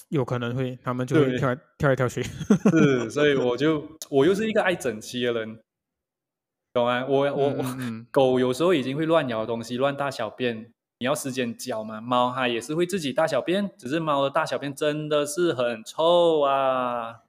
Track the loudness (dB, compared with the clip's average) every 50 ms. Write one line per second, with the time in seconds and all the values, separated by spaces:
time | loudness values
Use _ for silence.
0 | -10 _ -2 -2 0 0 -2 -4 -4 -4 -4 -4 -4 -4 -6 -8 -6 -6 -4 -4
1 | -2 2 2 4 4 4 2 0 0 -2 -2 -4 -8 _ _ -2 0 2 2 2
2 | 2 0 -2 -4 -6 -6 -8 -10 0 0 0 4 4 4 6 6 6 6 4 2
3 | 0 -2 0 2 2 4 4 4 2 0 0 2 2 2 2 0 -2 -8 -14 -16
4 | -10 0 4 4 6 6 4 2 0 0 0 2 2 2 0 0 -2 -4 -6 -6
5 | -10 -8 -6 -2 -2 0 0 -2 -4 -6 -10 -16 _ _ _ _ _ _ _ _
6 | _ _ _ _ _ _ _ _ _ _ _ _ _ _ _ 0 2 2 0 0
7 | 0 0 0 2 2 0 0 0 0 0 0 -2 -4 -6 -6 -6 -8 -8 -8 -10
8 | -12 -2 2 4 4 4 4 2 2 0 0 0 2 2 2 0 0 -4 -4 -4
9 | 0 2 2 2 2 0 -2 -4 -2 -4 -4 -6 -6 -6 -4 -2 0 -2 0 -2
10 | -4 -6 -4 -6 -6 -8 -6 -4 -4 -4 -4 -4 -10 -16 _ _ _ _ _ _
11 | -2 -2 -2 -2 -4 -6 -4 -4 -4 -4 -6 -8 -8 -8 -6 -6 -8 -8 -12 -12
12 | -4 0 2 2 2 2 0 -2 -2 -2 -2 -2 -4 -4 -2 -2 -2 -2 -2 -4
13 | -4 -2 0 0 0 2 0 0 0 0 -2 -2 -2 -4 -8 -10 -6 -4 -4 -2
14 | 0 0 0 0 0 0 0 -2 -2 -2 -4 -6 -6 -8 -6 -2 -2 -2 0 -2
15 | -2 0 0 0 0 -2 -2 0 0 0 0 0 -2 -2 -2 -6 -10 -10 -4 0
16 | 2 4 4 6 4 4 4 4 2 2 2 2 2 2 0 0 -2 -2 -4 -4
17 | -6 -8 -12 -16 _